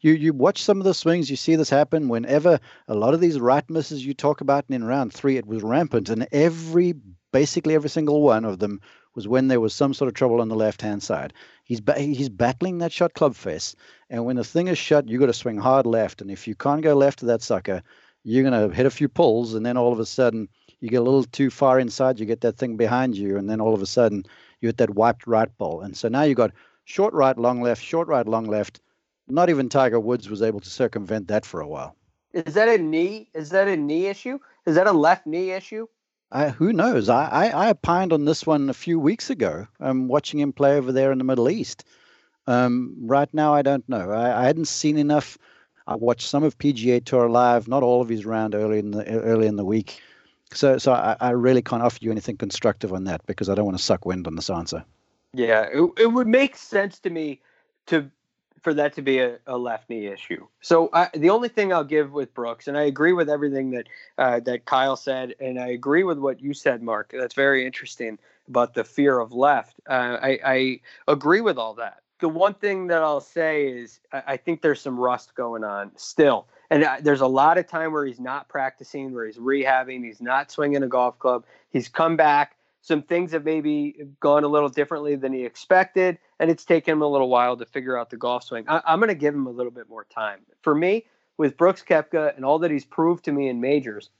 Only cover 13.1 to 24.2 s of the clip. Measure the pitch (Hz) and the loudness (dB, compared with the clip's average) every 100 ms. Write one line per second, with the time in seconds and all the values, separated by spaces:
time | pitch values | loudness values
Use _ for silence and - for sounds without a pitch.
13.1 | - 151 113 - - - - - _ _ | 2 0 0 -8 -8 -10 -14 -20 _ _
14.1 | 120 117 127 117 165 180 170 - 151 127 | -6 -4 -4 -2 -2 0 -2 2 2 2
15.1 | 120 131 117 123 110 127 135 127 113 107 | 2 2 2 -4 -2 2 4 4 2 0
16.1 | - 98 98 - 104 143 147 156 139 139 | -4 -14 -12 -12 -6 -2 0 2 4 4
17.1 | - 120 113 - 101 98 92 - _ _ | 2 -2 -2 0 -4 -2 -6 -8 _ _
18.1 | _ - 117 135 120 104 87 131 - 143 | _ -2 2 2 2 0 2 0 2 -4
19.1 | - 170 113 117 110 113 123 120 117 110 | 2 4 4 -2 -4 -2 0 2 0 -4
20.1 | - 123 113 107 _ _ _ 117 123 120 | 2 2 0 -10 _ _ _ -2 0 4
21.1 | 139 120 - 139 - 135 131 123 - 131 | 2 0 -2 -2 2 4 4 2 0 0
22.1 | 123 107 113 117 - 127 110 113 123 131 | 0 -4 -2 -2 -2 -6 0 0 2 0
23.1 | 101 101 98 98 110 110 107 98 - 113 | -2 -2 -4 -4 -2 0 0 0 2 2
24.1 | 101 | 2